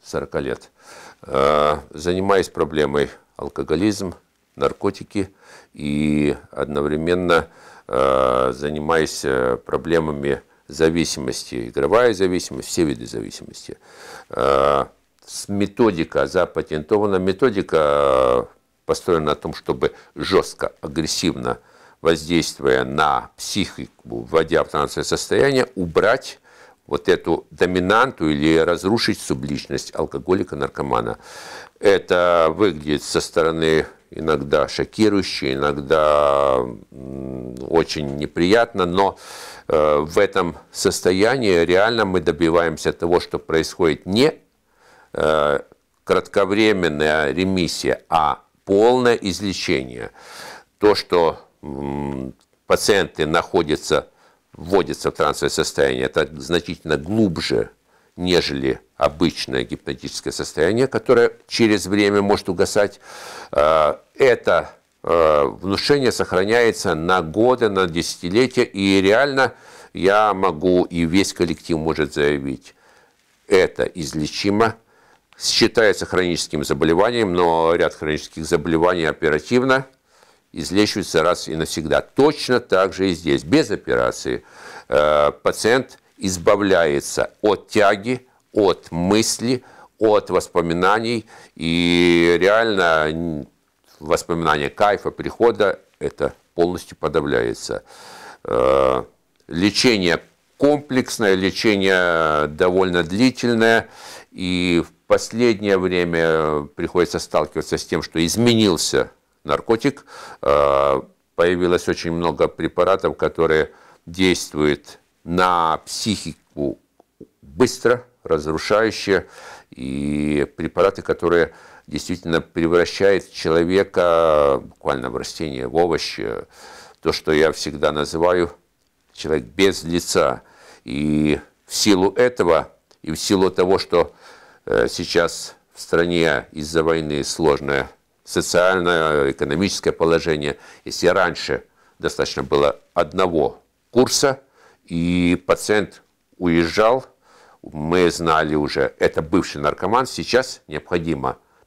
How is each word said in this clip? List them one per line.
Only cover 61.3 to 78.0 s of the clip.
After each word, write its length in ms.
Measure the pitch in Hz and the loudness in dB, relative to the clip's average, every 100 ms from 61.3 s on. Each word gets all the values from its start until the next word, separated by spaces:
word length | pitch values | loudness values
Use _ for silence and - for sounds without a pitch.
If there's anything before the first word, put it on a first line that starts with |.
| - - | 0 -10
через 400 | - 117 104 92 | 0 2 2 0
время 340 | 101 101 101 | 0 2 2
может 280 | 101 101 - | 2 0 0
угасать. 500 | 87 95 - 202 - - - - - - | -2 0 2 0 -2 -20 -20 -18 -18 -6
Э, 440 | - 76 80 76 - _ - | 2 4 4 2 0 _ 0
это, 540 | 131 113 - 87 76 - _ _ | 2 2 2 0 -2 -12 _ _
э, 400 | - 82 80 76 67 52 | -2 2 4 4 2 -2
внушение 500 | 92 98 - 143 127 | -6 -4 0 2 2
сохраняется 840 | - 92 92 98 120 117 98 101 80 | -2 -2 0 2 2 2 0 -2 -2
на 260 | 82 92 | 0 0
годы, 480 | 80 78 120 123 113 | 0 0 2 2 0
на 180 | 95 92 | 0 -2
десятилетия, 760 | 82 80 - 87 104 127 127 | -2 -6 -6 -2 0 0 0
и 380 | 120 98 98 98 | -2 0 2 4
реально 520 | 95 110 143 135 127 - - - - | 4 4 2 2 0 -2 -20 -20 -16
я 400 | 85 90 104 107 | -2 2 4 4
могу, 500 | 95 95 76 92 90 | 2 0 0 2 2
и 220 | 85 87 82 | 2 0 0
весь 280 | 92 92 | 2 0
коллектив 440 | - 87 80 - 80 | 0 -2 -4 -4 -4
может 360 | 80 78 71 | -2 -2 -4
заявить, 640 | 76 73 73 69 64 - _ _ _ _ _ _ _ - | 0 0 0 -4 -10 -14 _ _ _ _ _ _ _ 0
это 360 | 98 85 - | 2 2 0
излечимо, 920 | - 90 71 78 76 - 101 104 113 - _ _ _ _ _ - | -6 -4 -8 -6 -6 -4 -2 0 0 -2 _ _ _ _ _ -10
считается 680 | - - 113 - 110 90 87 | -4 0 0 4 2 2 -2
хроническим 600 | 90 90 82 - 76 69 | 0 0 -2 -4 -4 -2
заболеванием, 680 | 73 80 82 107 120 104 | 0 2 4 2 2 0
но 400 | 87 87 82 82 85 | 2 2 4 2 2
ряд 180 | 80 | 0
хронических 520 | - | -2